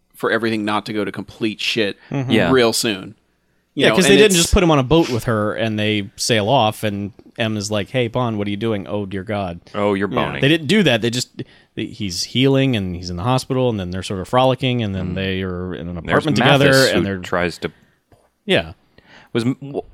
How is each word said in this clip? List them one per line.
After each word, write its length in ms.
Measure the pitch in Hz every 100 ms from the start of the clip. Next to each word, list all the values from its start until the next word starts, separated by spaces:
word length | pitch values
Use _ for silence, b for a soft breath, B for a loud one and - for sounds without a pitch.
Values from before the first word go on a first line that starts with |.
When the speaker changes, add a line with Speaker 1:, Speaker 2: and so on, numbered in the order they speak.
| _
Speaker 1:
for 160 | - 117
everything 340 | 107 113 110
not 220 | 104 107 -
to 60 |
go 120 | 107
to 60 | 98
complete 480 | 104 - - 113 98
shit 360 | - 117 98 - -
Speaker 2:
Mm-hmm. 200 | 139 131
Speaker 3:
Yeah. 200 | 113 95
Speaker 1:
real 200 | 131 117
soon." 440 | - 117 95 104 - _ _ _ _ _
You 80 | 143
Speaker 2:
Yeah, 40 | 139
Speaker 1:
know, 40 | 190
Speaker 2:
'cause 80 | 180
Speaker 1:
and 60 |
Speaker 2:
they 40 | 202
didn't 140 | 214
Speaker 1:
it's 100 | 175
Speaker 2:
just 100 | -
put 80 | 202
him 80 | 175
on 80 | 143
a 40 |
boat 240 | 127 165 160
with 160 | 113
her 300 | - 110 104
and 240 | 78 110 107
they 320 | 107 104 98 -
sail 320 | - 110 101
off, 340 | 135 107 -
and 280 | 107 101 101 - - -
M 180 | 113 107
is 140 | 101
like, 200 | 104 90
"Hey, 160 | 131 117
Bond, 300 | 127 117 104
what 80 | 101
are 40 |
you 60 | 101
doing?" 300 | 113 104 71
"Oh, 200 | 104 98
dear 160 | 95
God." 360 | 92 104 92 85 -
Speaker 3:
Oh, 200 | 101 104
you're 160 | 98 98
Speaker 1:
Yeah. 160 | 123 71
Speaker 3:
boning. 140 | 69
Speaker 2:
They 80 | 135
didn't 180 | 165 139
do 140 | 214
that. 160 | 156 117
They 80 | 117
just, 320 | 123 - - b b b
they, 120 | - 113
he's 380 | - 98 87
healing, 500 | - 123 135 135 135 110
and 180 | 92
he's 160 | 87 87
in 60 | 87
the 60 |
hospital, 480 | 123 127 - 131 127
and 80 | 107
then 100 | 87
they're 120 | 92
sort 180 | - 95
of 80 | 87
frolicking, 540 | 127 131 127 131 123
and 120 | 104
then 180 | 95 92
Speaker 3:
Mm. 20 |
Speaker 2:
they 280 | 92 95 92
are 320 | 95 90 90
in 140 | 85 85
an 60 | 87
Speaker 3:
There's 220 | 80 143 151
Speaker 2:
apartment 120 | -
Speaker 3:
Mathis, 280 | 135 139 135
Speaker 2:
together, 220 | 135 127
Speaker 3:
who 40 | 107
Speaker 2:
and 80 | 98
they're 120 | 95
Speaker 3:
tries 400 | 90 90 87 -
to 140 | 80 - _ _ _ _ _ _ 202
Speaker 2:
Yeah. 260 | 151 80 - _ b b b b
Speaker 3:
Was, 120 | 120
w-, 380 | 117 - 139 143 -